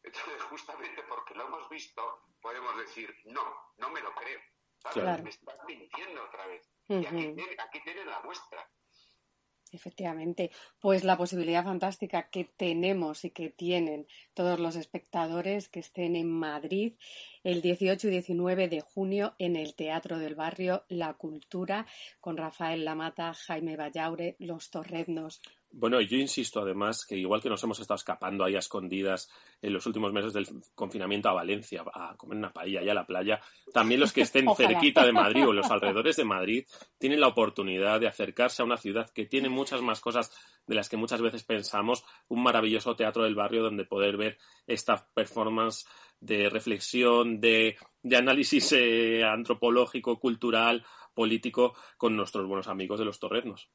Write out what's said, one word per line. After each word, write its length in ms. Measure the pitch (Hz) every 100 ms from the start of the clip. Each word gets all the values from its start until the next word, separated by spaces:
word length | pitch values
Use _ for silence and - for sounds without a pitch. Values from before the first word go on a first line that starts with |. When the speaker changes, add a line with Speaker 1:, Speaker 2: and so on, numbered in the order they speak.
Speaker 1:
Entonces, 400 | - - 165 147
justamente 580 | 147 147 - 143 170 156
porque 300 | - 120 -
lo 120 | 123 139
hemos 220 | 160 -
visto, 540 | 156 - - 120 117 _ _
podemos 360 | 113 123 123 110
decir, 360 | 107 117 107 - 107
"No, 180 | 127 104 - - _
no 140 | -
me 100 | 156
lo 120 | 101
creo. 260 | - 123 131 _ _ _ _
¿Sabes? 160 | 127 196
Speaker 2:
Claro. 200 | 185 165
Speaker 1:
Me 80 | 165
estás 280 | - - - -
mintiendo 580 | - - - 190 151
otra 220 | - - -
vez". 200 | - _ _ _
Y 180 | 190 156
aquí 200 | 170 156
Speaker 3:
Ujú. 100 | 160
Speaker 1:
tiene-, 200 | 180 -
aquí 200 | - 156
tienen 260 | 160 175 170
la 120 | 98
muestra. 480 | 131 175 - 85 78 _ _ _ _ _ _ _ _ _ -
Speaker 3:
Efectivamente. 800 | 175 185 - 180 160 165 175 175 - - _
Pues 240 | 202 190
la 140 | 185 175
posibilidad 480 | 180 180 165 170
fantástica 640 | 180 185 185 190 202 175 -
que 140 | 185
tenemos 800 | 175 - 180 165 185 196 160 151
y 60 | 175
que 200 | - 160
tienen 560 | - 175 180 165 151 147 - _
todos 280 | - 180 170
los 160 | 170 165
espectadores 920 | 156 170 _ 170 165 170 180 202 190
que 120 | 175
estén 340 | - - 175
en 160 | 170 165
Madrid 640 | 165 156 147 156 190 226 - - - - -
el 180 | 185 175
dieciocho 460 | 175 180 185 190 214
y 40 |
diecinueve 560 | 185 180 175 180 185 180
de 120 | 160
junio 540 | - - 190 202 208 -
en 180 | 180 165
el 180 | 151
Teatro 440 | - 156 165 - 165
del 160 | 156
Barrio, 500 | 156 160 170 180 180 _
La 240 | 175 160
Cultura, 720 | - 160 156 - 185 185 202 226 - - _
con 160 | - 165
Rafael 460 | 160 - 165 165
Lamata, 500 | 156 156 160 - 170
Jaime 420 | 165 - 160 165 156
Bayaure, 600 | 147 160 160 170 170 -
Los 320 | 170 160 -
Torreznos. 720 | 170 175 165 165 165 160 - - _ _ -
Speaker 2:
Bueno, 240 | 117 123
yo 160 | 101 127
insisto 440 | 139 - 117 107
además 440 | 98 95 104 113
que 120 | - 98
igual 260 | 92 107
que 80 | 120
nos 120 | 104
hemos 160 | 117 104
estado 160 | 107 101
escapando 480 | - 92 95 98
ahí 100 | 92
a 60 | 98
escondidas 680 | - 101 92 95 98 95 - - - _
en 120 | 104
los 100 | 95 123
últimos 260 | 110 104
meses 200 | 104 107
del 140 | 104 95 - -
confinamiento 540 | - 98 107 92 104 104
a 40 |
Valencia, 500 | 92 85 101 - 90 -
a 240 | - - 95
comer 220 | - 107
una 140 | 101
paella 280 | - 87 98
y 80 | 95
a 60 |
la 100 | 101 87
playa, 340 | 90 101 107 - - -
también 260 | - 110 127
los 120 | 143
que 80 | -
estén 240 | 131 135 131
Speaker 3:
<laughs> 20 |
Ojalá. 200 | 107 113
Speaker 2:
cerquita 340 | 113 147 151
de 80 | 123
Madrid 340 | 113 104 123 135
o 60 |
los 180 | 101 -
alrededores 460 | 104 101 98 135 160
de 80 |
Madrid 400 | 117 95 92 117 - - - _
tienen 240 | 131 147
la 60 | 135
oportunidad 720 | 117 107 - 98 92 98 110
de 60 | 113
acercarse 560 | - 98 - 123 -
a 20 |
una 120 | 120 117
ciudad 320 | 101 107 113
que 160 | - 104
tiene 220 | 135 135
muchas 320 | 131 135 131
más 180 | 123 110
cosas 320 | 120 120 120 - - _ -
de 100 | 110
las 120 | -
que 80 | 110
muchas 240 | 113 117
veces 220 | 113 113
pensamos, 600 | - 110 101 104 107 123 - - _
un 140 | 117
maravilloso 520 | 123 117 110 107 120 117
teatro 280 | 110 117
del 100 | 110
barrio 280 | 104 101 113
donde 200 | 110 104
poder 320 | 95 101 101 101
ver 220 | 107 - - _ -
esta 400 | 113 - 107 _
performance 720 | - 110 117 110 113 113 - - - - _
de 280 | - 104 101
reflexión, 920 | 107 120 101 - 123 120 120 117 110
de, 360 | 117 113 110 - - _
de 160 | 123 123
análisis, 560 | 127 135 135 147 -
eh, 520 | 139 120 117 113 113
antropológico, 960 | 110 110 120 117 120 120 120 123 120 117
cultural, 640 | 127 113 120 113 117 120 - - -
político 600 | - 113 113 123 123 123 - - _
con 180 | 117 107
nuestros 300 | 95 104 95
buenos 220 | 98 92
amigos 320 | 95 95 104
de 40 | 110
Los 120 | 98
Torreznos. 500 | 107 110 120 92 -